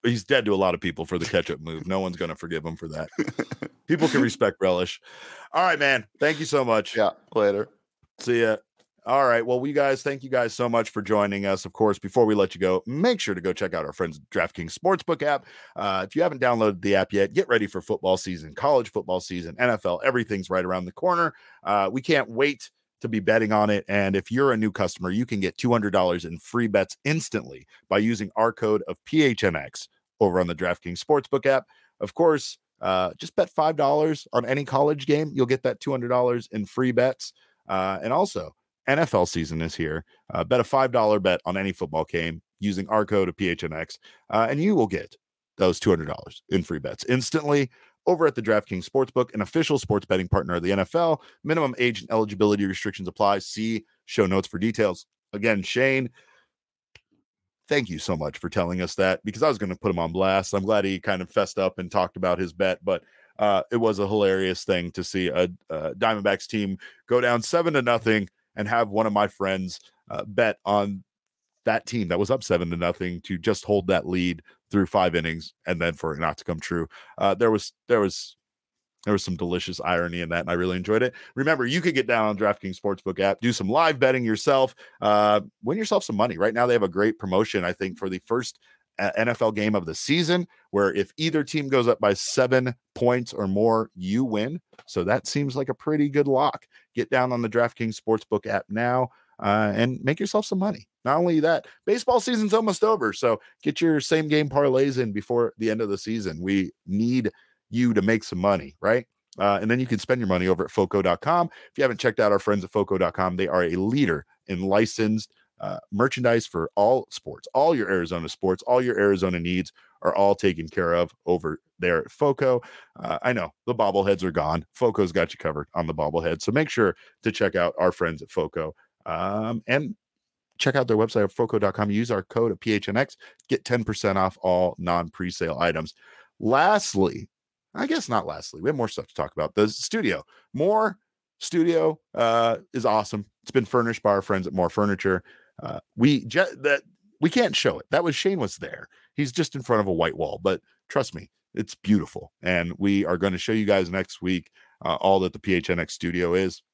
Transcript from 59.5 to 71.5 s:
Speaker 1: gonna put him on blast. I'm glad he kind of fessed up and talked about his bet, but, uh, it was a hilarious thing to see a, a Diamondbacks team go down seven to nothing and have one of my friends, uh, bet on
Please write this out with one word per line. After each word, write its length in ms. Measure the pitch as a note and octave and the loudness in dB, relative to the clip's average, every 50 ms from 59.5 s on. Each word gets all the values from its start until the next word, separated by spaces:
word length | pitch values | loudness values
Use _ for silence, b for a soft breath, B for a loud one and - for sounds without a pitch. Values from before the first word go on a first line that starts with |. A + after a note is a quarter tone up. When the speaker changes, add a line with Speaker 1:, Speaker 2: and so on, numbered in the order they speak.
| C3 | 0
Speaker 1:
gonna 180 | G#2 G#2 F#2 F2+ | 0 -4 -6 -6
put 160 | - - G#2 | -4 -2 -2
him 80 | F2+ E2+ | 0 0
on 140 | E2 E2 | -2 -2
blast. 400 | E2 F#2 F#2+ F#2+ F#2+ G2 F#2+ - | 0 0 2 4 4 2 0 0
I'm 120 | - G2 F#2+ | -4 -2 0
glad 200 | G2+ A2 G#2 G2 | 2 2 2 2
he 160 | G2 F#2+ F#2 | 0 -4 -4
kind 220 | - A2 G2 F#2 | -2 -4 -4 -4
of 80 | F#2 - | -4 -2
fessed 280 | - A2 G2 - - G#2 | 0 0 0 0 -2 -2
up 200 | F#2+ F#2 - - | -2 -2 -2 -4
and 120 | F2+ E2+ | -10 -4
talked 260 | - G#2 F2+ F2 _ | -2 -2 -2 -2 _
about 220 | F#2 F#2 F2+ F2 E2+ | -4 -2 -2 0 0
his 140 | F#2+ F2 | -2 -8
bet, 320 | D#2+ F2 G2 F#2 F2+ - F2 | -2 -2 0 0 0 -2 -2
but, 180 | G2 F#2 - b b b b b b b - | -4 -4 -4 b b b b b b b 0
uh, 240 | G#2 G#2 G2+ F#2+ - _ | 2 2 2 2 0 _
it 60 | A#2+ A#2 | -2 0
was 200 | A2+ A2 G#2 F#2+ | 2 2 2 0
a 80 | G2+ | -2
hilarious 580 | G2 G#2+ G#2+ G2+ F#2+ F#2+ F#2 F#2+ F#2 F#2 - - | 0 2 2 2 2 2 2 0 -2 -2 -4 -2
thing 260 | - G2 F2 F2 F2 | -2 -2 0 -2 -4
to 100 | - - | -8 -8
see 260 | F2+ - - F#2+ F2+ E2+ | -8 -6 -4 -4 -4 -2
a, 160 | C2+ F2 F2+ F2+ F2+ _ _ _ | 0 0 0 0 -2 _ _ _
a 240 | D#2+ D#2 D#2 D#2 - | -8 -6 -6 -6 -4
Diamondbacks 520 | F#2+ A2+ A2+ A2 G#2 G2 G2+ G2 F#2 - | -2 0 0 0 0 0 0 0 0 -4
team 300 | - - G#2+ G#2 G2 F#2+ F2+ B B B B B - | -6 -4 -4 -2 -2 -4 -8 B B B B B 0
go 120 | A#2+ B2 | 0 2
down 220 | B2 A#2+ A#2+ A#2 | 4 2 2 0
seven 300 | A2 - - E3+ E3+ E3 | 0 0 0 0 0 2
to 100 | D#3 C#3+ | 0 2
nothing 460 | B2 A#2+ A#2+ A2+ A2+ A#2 A2 G#2+ G2 F#2 _ _ _ _ _ | 2 2 0 2 2 2 2 2 0 -4 _ _ _ _ _
and 140 | A2 G#2+ G#2 | -6 -4 0
have 220 | A#2+ A#2 A#2 G#2 | 0 0 0 0
one 160 | G2 G#2+ A2 | 0 0 0
of 60 | A2 | 2
my 140 | G2+ G2+ G#2 | 2 2 0
friends, 540 | G2 - - F#2+ F#2+ F#2+ F#2+ F#2+ F2+ - - b b b b b _ | 0 0 -4 -2 -2 -2 -2 -4 -6 -8 -12 b b b b b _
uh, 140 | - - G2 | -8 -8 -8
bet 340 | G#2+ G2 F#2 A#2 A2 - _ _ | -4 0 0 2 2 0 _ _
on 380 | G2 G2+ G#2 G2+ G#2 G2+ F#2+ - _ _ _ _ _ _ _ _ _ | 0 2 2 2 0 -4 -8 -10 _ _ _ _ _ _ _ _ _